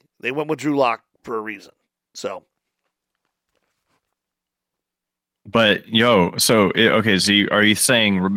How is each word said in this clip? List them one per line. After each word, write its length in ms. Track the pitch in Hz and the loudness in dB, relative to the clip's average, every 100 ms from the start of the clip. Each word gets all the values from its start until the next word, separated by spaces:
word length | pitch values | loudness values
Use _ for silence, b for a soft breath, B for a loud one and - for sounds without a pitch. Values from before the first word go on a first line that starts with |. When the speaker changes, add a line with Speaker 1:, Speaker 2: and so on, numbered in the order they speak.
| _ _ | _ _
Speaker 1:
They 100 | 120 | -8
went 180 | 139 151 | -6 -6
with 100 | 143 | -6
Drew 160 | 143 143 | -2 0
Lock 260 | 123 113 _ _ | 0 -2 _ _
for 120 | - 113 | -10 -10
a 40 | |
reason. 320 | 107 101 - _ _ _ _ | -10 -14 -20 _ _ _ _
So, 300 | - 95 95 - _ _ _ _ _ _ _ _ _ _ _ _ _ _ _ _ _ _ _ _ _ _ _ _ _ _ _ _ _ 104 | -12 -12 -12 -16 _ _ _ _ _ _ _ _ _ _ _ _ _ _ _ _ _ _ _ _ _ _ _ _ _ _ _ _ _ -4
Speaker 2:
But, 420 | 117 107 95 - | 0 2 0 -2
yo, 480 | 110 120 104 87 - | 0 2 2 2 -2
so, 340 | - 113 92 - | 0 2 2 2
i-, 120 | 113 | 2
okay, 300 | 110 107 95 | 2 0 0
so 140 | 87 | 2
you, 160 | 101 98 | 0 2
are 120 | 104 | 2
you 120 | 104 | 2
saying 580 | 101 - 120 107 95 95 | 2 0 0 0 0 -2